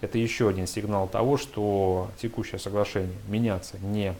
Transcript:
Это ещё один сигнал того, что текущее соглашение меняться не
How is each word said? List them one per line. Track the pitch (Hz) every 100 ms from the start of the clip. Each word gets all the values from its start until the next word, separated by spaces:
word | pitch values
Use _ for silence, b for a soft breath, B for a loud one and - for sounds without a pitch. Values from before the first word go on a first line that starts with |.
Это | - 117
ещё | 117 - 113
один | 95 92
сигнал | - 104 104 95
того, | 104 120 139
что | - - 104 98 95 92 92 98
текущее | 117 - 107 98
соглашение | - 104 101 101 92 92 101
меняться | 107 117 95 - 95
не | 98 104 101